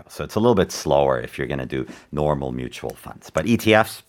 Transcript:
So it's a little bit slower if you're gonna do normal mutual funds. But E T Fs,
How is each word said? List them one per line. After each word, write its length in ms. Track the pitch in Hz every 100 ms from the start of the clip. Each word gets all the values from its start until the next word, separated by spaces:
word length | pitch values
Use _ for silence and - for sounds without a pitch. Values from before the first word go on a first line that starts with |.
| -
So 160 | -
it's 140 | 76 107
a 20 |
little 160 | 117 101
bit 160 | 87
slower 480 | - 78 71 69 64
if 180 | 62 -
you're 100 | 64
gonna 180 | 69 64
do 200 | 67 64 - -
normal 400 | 71 76 71 67
mutual 420 | 62 62 - 62 -
funds. 340 | - - -
But 160 | - 90
E 120 | 117
T 160 | 107 107
Fs, 260 | 110 -